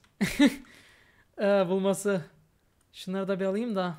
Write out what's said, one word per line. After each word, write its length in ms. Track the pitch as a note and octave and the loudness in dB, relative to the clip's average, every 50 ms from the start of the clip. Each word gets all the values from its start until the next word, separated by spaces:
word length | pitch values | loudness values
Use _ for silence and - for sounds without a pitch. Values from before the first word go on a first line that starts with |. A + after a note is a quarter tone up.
| _ _ _ - | _ _ _ -4
<laughs> 180 | G#3 - - - C#4+ - - - - - - - - - - _ _ _ _ _ _ _ _ - A3 | -4 -2 2 4 4 4 4 0 -8 -20 -20 -20 -20 -20 -20 _ _ _ _ _ _ _ _ -2 2
Ee, 260 | G3 G3+ G3 F#3+ E3+ | 2 4 4 2 2
bulması. 560 | F#3 G3 F#3+ G3 F#3+ F#3+ - G3+ G3 F3 D3+ - - _ _ _ _ _ _ _ _ _ _ _ - | 0 0 2 0 0 0 0 0 -2 -2 -2 -8 -14 _ _ _ _ _ _ _ _ _ _ _ -20
Şunları 360 | - - F#3 F#3 G3 F#3+ F#3 | -14 -10 -8 -6 -4 -4 -2
da 120 | G3 F3+ | -2 -2
bir 40 | G3 | -2
alayım 320 | F#3+ F#3+ G#3 A#3+ B3 G#3+ | -2 -2 -2 -2 -2 -2
da. 180 | F#3+ F#3 F3+ E3 | -2 -2 -4 -4